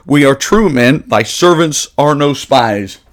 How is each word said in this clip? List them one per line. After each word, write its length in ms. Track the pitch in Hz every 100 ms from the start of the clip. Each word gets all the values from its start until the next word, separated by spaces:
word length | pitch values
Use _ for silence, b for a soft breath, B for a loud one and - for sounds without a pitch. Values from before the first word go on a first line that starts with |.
| -
We 200 | 143 139
are 100 | 139
true 340 | - 208 202
men. 340 | 127 120 151 -
Thy 160 | 110
servants 640 | 113 - 175 165 165 143 - -
are 180 | 147 143
no 180 | 143
spies." 640 | 135 - 135 117 104 98 - _